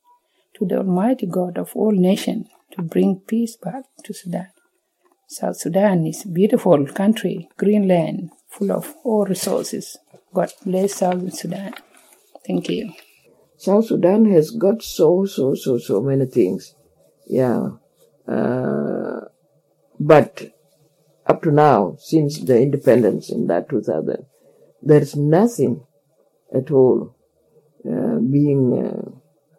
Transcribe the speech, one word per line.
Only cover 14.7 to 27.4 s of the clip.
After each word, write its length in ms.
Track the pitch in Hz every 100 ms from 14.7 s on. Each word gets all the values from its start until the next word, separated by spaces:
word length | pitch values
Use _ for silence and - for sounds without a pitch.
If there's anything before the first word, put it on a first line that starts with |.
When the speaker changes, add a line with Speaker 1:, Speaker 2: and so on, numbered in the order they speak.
| 226
Speaker 2:
so, 420 | - - 160 180 196
so, 300 | - 135 -
so, 240 | - 120
so 220 | 120 104
many 260 | 135 135 131
things. 480 | 123 92 - - _ _ _ _ _ -
Yeah. 440 | 131 127 - - - _ _ _ _ -
Uh, 920 | - - 127 - - - - - - - _ _ _ _ _ _ -
but 540 | 151 151 117 - - _ _ _ _ _ _ _ -
up 160 | 151
to 100 | 165
now, 440 | 147 151 110 90 -
since 420 | - 160 147 156
the 220 | - 117
independence 680 | 139 139 135 120 104 - -
in 160 | - -
that 200 | 87 -
two 140 | 113
thousand, 440 | - 78 - - - _ _ _ _ _
there's 340 | 135 151 139 147
nothing 680 | 147 165 233 233 120 117 - _ _ _ _ _ _
at 160 | 131 139
all, 460 | 135 127 - 120 _ _ _